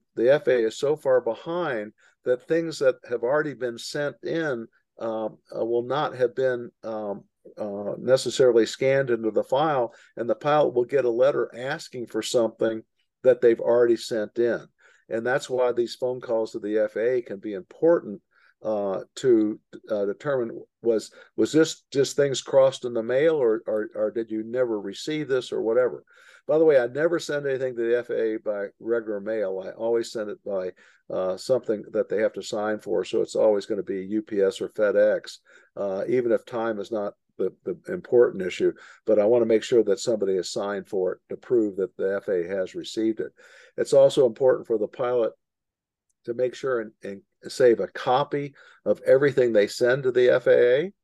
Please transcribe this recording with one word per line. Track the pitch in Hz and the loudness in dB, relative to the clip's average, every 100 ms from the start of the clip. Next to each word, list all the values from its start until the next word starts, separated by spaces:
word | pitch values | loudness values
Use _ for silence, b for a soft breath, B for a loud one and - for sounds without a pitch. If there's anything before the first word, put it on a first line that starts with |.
| _ - | _ 0
the | 120 | 4
F | 147 - | 4 2
A | |
A | 123 110 | 0 0
is | - | -2
so | 143 151 | -2 -2
far | 139 127 | 0 2
behind | 117 110 165 175 160 113 107 b b b 123 | 0 -6 -8 -6 -4 -6 -8 b b b -2
that | 123 - | -2 0
things | 165 165 147 | -2 -2 0
that | 131 127 - | 0 0 -6
have | 120 | -4
already | 120 151 156 | 0 0 -2
been | 113 123 117 | -6 -8 -8
sent | - 151 143 - | -10 -6 -6 -6
in, | - 165 156 117 113 _ _ - | -6 -4 -4 -6 -10 _ _ -10
um, | 113 110 107 - _ - | -6 -4 -6 -10 _ -8
uh, | |
will | 113 120 | -2 -2
not | 123 139 147 123 | -2 -4 -4 -2
have | 120 131 | -2 0
been, | 131 123 120 _ | -2 -2 -8 _
um, | 110 107 104 101 - _ - - | -10 -8 -8 -10 -14 _ -20 -12
uh, | 107 101 101 - | -10 -8 -8 -6
necessarily | 120 131 123 - 127 117 107 | 2 2 2 4 6 6 2
scanned | - 135 135 131 | 0 0 2 0
into | 113 110 | -2 0
the | 107 | -2
file, | - 143 156 135 117 b b - | 0 0 0 0 -2 b b -8
and | 120 | -4
the | - | -2
pilot | 147 151 131 | 0 2 2
will | 120 | 0
get | 117 135 123 | 0 0 0
a | |
letter | 117 135 131 - 117 | 2 2 2 -4 -6
asking | 131 160 - 127 113 | -8 -10 -10 -14 -8
for | 110 | -6
something | - 127 110 - 113 110 - _ _ _ | -2 0 0 0 -2 -2 -10 _ _ _
that | 127 123 | 2 4
they've | 120 117 | 4 4
already | - 120 120 113 | 2 4 4 2
sent | - 113 107 - | -2 -6 -4 -2
in. | 120 90 - _ b b b | -2 -2 -8 _ b b b
And | 113 117 | -6 -2
that's | 143 - | -4 -2
why | 127 123 | 0 0
these | 120 113 - | 0 -4 -4
phone | 127 127 | -6 -4
calls | 123 113 110 | -4 -2 -2
to | 113 | -6
the | 104 107 | -4 -2
F | 107 104 | 0 0
A | 117 127 | 0 -2
A | |
can | - 98 | -4 -10
be | 110 | -10
important, | 95 - - 165 170 107 98 _ b b b | -10 -12 0 4 4 0 -14 _ b b b
uh, | 110 107 101 92 - - | -6 -4 -4 -6 -10 -2
to, | 131 113 107 110 _ - - | 2 4 2 -4 _ -20 -6
uh, | 104 101 | -4 -2
determine | 98 147 135 113 - - _ | -4 -4 -4 -4 -10 -18 _
was, | 117 110 - B B - | 0 0 -4 B B -2
was | 110 | 2
this | 151 156 - _ | 4 4 0 _
just | 135 127 - | -2 0 0
things | 143 123 | 0 -2
crossed | - 139 135 131 | 2 4 4 2
in | 123 | -6
the | 117 | -4
mail, | 113 131 160 156 | -2 2 2 4
or, | 117 113 - | 2 0 -2
or, | 107 107 104 | -4 -4 -4
or | 107 | -2
did | 113 113 | -2 -4
you | 110 | -6
never | 113 120 123 107 | -4 -2 -2 -2
receive | 98 98 156 151 139 | -6 -10 -6 -6 -2
this | 131 - | -2 -2
or | 107 | -4
whatever. | 107 120 123 69 b b b b - | 0 2 0 -4 b b b b -2
By | 151 | 4
the | 160 | 6
way, | 135 | 6
I | 120 | 2
never | 135 165 165 | 0 -2 -2
send | 156 147 139 | -4 -4 -2
anything | 131 131 117 | -2 -4 -2
to | |
the | 117 120 | 0 0
F | 117 | -2
A | 117 113 110 | -2 -2 -4
A | |
by | 107 101 101 - | -6 -6 -8 -10
regular | 110 117 107 101 | -4 -4 -2 -8
mail. | 101 110 95 95 | -6 -4 -4 -6
I | 92 | -10
always | - 113 117 117 | -6 -2 -2 -2
send | 117 104 | -8 -8
it | 95 | -10
by, | 101 98 90 b b b - | -8 -6 -6 b b b -8
uh, | 95 92 - | -4 -4 -4
something | - 127 - 104 - | -2 -2 0 -6 -4
that | 107 - | -4 -2
they | 98 | 0
have | 107 | -2
to | 98 | -2
sign | - 110 107 107 | -8 -6 -4 -6
for. | 101 98 90 | -4 -4 -2
So | 110 | -2
it's | 95 110 | -2 2
always | 107 104 - | 2 2 -2
gonna | 101 | -6
be | 90 98 95 | -6 -8 -4
U | 107 | -6
P | 107 101 | -4 0
S | 95 - | 0 0
or | 95 | -8
FedEx, | - 104 101 104 92 - - b b b - | -2 2 4 4 2 -4 -18 b b b -8
uh, | 98 95 - | -6 -4 0
even | 127 117 | 0 2
if | 104 - | 0 0
time | 117 113 104 | -4 -4 -4
is | - | -6
not | 110 101 - _ - | -6 -6 -10 _ -6
the, | 95 - 98 | -6 -4 -10
the | 85 - | -10 -8
important | 92 - 120 110 95 | -10 2 4 4 2
issue. | 90 - 90 B B B - | -6 -2 -2 B B B 0
But | 104 | 2
I | 104 | 4
wanna | 120 113 | 4 4
make | 110 | 2
sure | - 120 | 2 2
that | 101 95 | 2 -2
somebody | - 107 98 95 | -2 -2 -2 -2
has | - | -4
signed | 117 101 98 92 | -6 -6 -6 -6
for | 98 92 | -4 -4
it | - _ | -4 _
to | 95 | -16
prove | - 123 104 95 | 0 0 0 -2
that | 92 - | -6 -4
the | 95 98 | -4 -2
F | - | -2
A | 92 85 | -4 -2
A | 98 | -4
has | 110 87 | -6 -8
received | 78 113 110 107 | -8 -4 -2 -2
it. | - B B B B - | -8 B B B B -6
It's | - | 2
also | 139 - - 123 | 6 6 6 2
important | 107 131 - - | 4 2 2 0
for | 110 | -2
the | 107 | -2
pilot | - 123 123 110 - _ _ _ _ _ _ _ _ - | -2 -2 0 -2 -4 _ _ _ _ _ _ _ _ -10
to | 120 | -4
make | 127 | -4
sure | - 135 120 | -4 -4 -4
and, | 107 - | -4 -12
and | 101 98 _ _ - | -14 -14 _ _ -12
save | - 123 104 | 4 4 4
a | 92 | 0
copy | - 135 131 139 143 143 b b b - | -4 0 0 0 -4 -6 b b b -2
of | 127 - | 0 4
everything | 135 147 135 123 | 4 6 4 4
they | 107 104 | 4 2
send | - 123 135 | 2 0 2
to | 127 | 2
the | 123 123 | 4 4
F | 131 131 | 4 4
A | 123 123 131 | 6 6 4
A. | 185 - | 0 -10